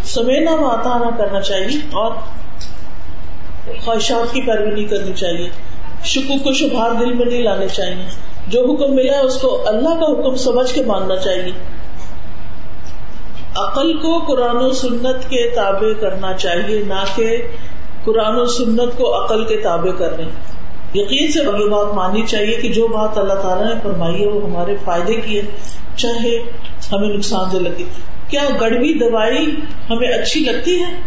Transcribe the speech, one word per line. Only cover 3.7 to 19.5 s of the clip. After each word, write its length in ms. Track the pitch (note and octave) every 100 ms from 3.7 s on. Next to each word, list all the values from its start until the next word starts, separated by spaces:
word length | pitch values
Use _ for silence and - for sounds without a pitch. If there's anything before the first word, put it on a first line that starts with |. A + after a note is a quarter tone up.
| -
خواہشات 500 | A#3 A3+ - A#3 A#3+
کی 60 | B3
پیروی 300 | B3+ G#3+ G#3
نہیں 140 | G#3
کرنی 280 | G#3 G3+ F#3
چاہیے، 340 | F#3 F#3 E3+ F3 - - - - -
شکوک 420 | - C4+ C4+ C#4 C#4
و 60 |
شبہات 480 | C4 D#4 A#3 A3+ A3+
دل 120 | A#3+
میں 140 | A#3+ A#3+
نہیں 160 | A#3+
لانے 260 | A3+ F#3+ F#3+
چاہیے، 380 | G3 F3+ F3+ F#3 - - - -
جو 240 | A3+ B3+
حکم 220 | D4+ C#4
ملا 180 | C4 C4
ہے 80 | C#4
اس 160 | C4 -
کو 320 | B3+ - G#3
اللہ 200 | A3 D#4
کا 240 | E4 D#4
حکم 240 | C4+ C4+ B3+
سمجھ 380 | C4 A#3+ B3+
کے 80 | D4+
ماننا 340 | A3+ G3 F#3 F#3
چاہیے۔ 360 | F#3+ F3+ F3+ F3+ - - - - - - - - - - - - - - - - - - - F#3+
عقل 420 | G3 G3+ E4 D#4
کو 200 | D#4+ E4
قرآن 380 | D4+ C4 A#3+ A#3+
و 140 | C4
سنت 600 | C4+ C4 A#3 B3+ B3+ B3+
کے 200 | B3+ A#3
تابع 460 | A3 G3 G3 G#3+ G#3+
کرنا 320 | G#3 F#3+ F#3+
چاہیے، 500 | F#3 G3 F3 G#3 G#3+ G3
نہ 180 | F#3+ G3
کہ 280 | B3 A3+ A#3 - - - - - -
قرآن 320 | A3 A3+ G#3+ A#3
و 100 | A#3+
سنت 520 | B3 A3+ A3 A#3+ -
کو 260 | A#3+ -
عقل 200 | - A3
کے 120 | A3